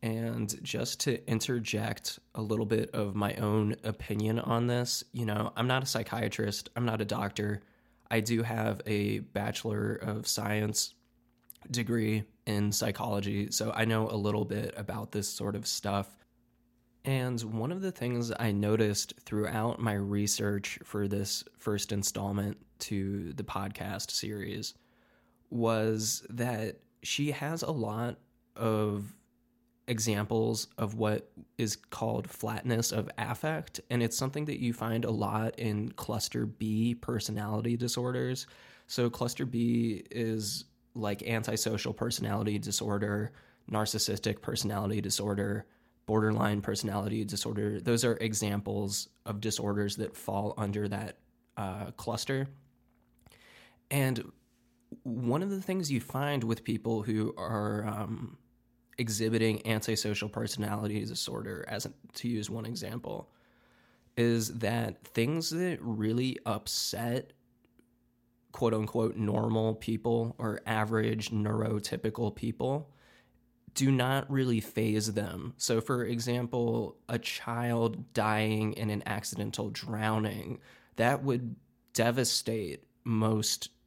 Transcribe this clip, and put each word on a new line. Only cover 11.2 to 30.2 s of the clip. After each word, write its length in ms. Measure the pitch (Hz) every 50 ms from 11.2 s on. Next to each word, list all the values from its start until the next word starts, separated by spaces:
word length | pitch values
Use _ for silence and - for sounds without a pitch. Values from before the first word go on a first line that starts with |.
| _ _ _ _ _ _ - - - -
degree 520 | 127 117 120 98 117 117 110 110 107 110 104 - - _ _
in 260 | - 107 104 104 104
psychology, 800 | 107 - 113 113 101 - 117 117 107 101 98 101 104 101 101 -
so 220 | - - 107 113
I 140 | - - 113
know 220 | 113 113 110 110 107
a 80 | 113
little 300 | 107 101 104 104 107 107
bit 300 | - 101 104 110 107 - -
about 340 | 107 98 - 107 107 107
this 160 | - 104 98 -
sort 280 | - - 107 104 101
of 100 | 104 110
stuff. 420 | - - - - 104 98 101 98 - - - _ _ _ _ _ _ _ _ _ _ _ _ _ _ _ _ _
And 380 | 135 135 131 127 127 127 117
one 300 | 113 107 110 113 110 135
of 100 | 175 190
the 100 | 190 190
things 400 | 180 - 123 120 123 120 120 117 113 -
I 120 | 120 113
noticed 640 | 101 101 104 104 107 110 110 104 104 - - - - -
throughout 580 | - - - 107 107 - - 110 110 117 - -
my 140 | 120 113 104
research 840 | 101 98 98 101 101 104 101 - - 107 104 104 101 101 - - - -
for 240 | - - 104 104 101
this 360 | 101 101 101 101 - - - - _ -
first 340 | - - 104 101 - -
installment 680 | 104 101 98 - - 104 101 101 101 101 101 104 104 - - _ _ _
to 540 | - - 110 101 95 98 98 101 95 85 -
the 100 | - 101
podcast 680 | - - 104 98 101 104 - 90 98 98 101 - -
series 640 | - - - 107 104 104 98 107 98 104 110 - - - _ _ _ _ _ _ _ _ _ _ _ _ _ _
was 800 | - 120 117 113 113 110 107 110 110 110 107 110 - - - -
that 480 | 117 120 120 123 120 107 107 110 - - - _ _ _
she 300 | - - - - 143 147
has 320 | 139 - 143 147 165 165 -
a 80 | -
lot 480 | 165 143 110 107 107 110 120 120 - - _ _ _ _ _ _ _
of 560 | - 117 113 110 107 107 104 104 104 101 107 - - _ _ _ _ _ _ _ _ _ _ _ _ _ -
examples 800 | 123 110 110 113 107 101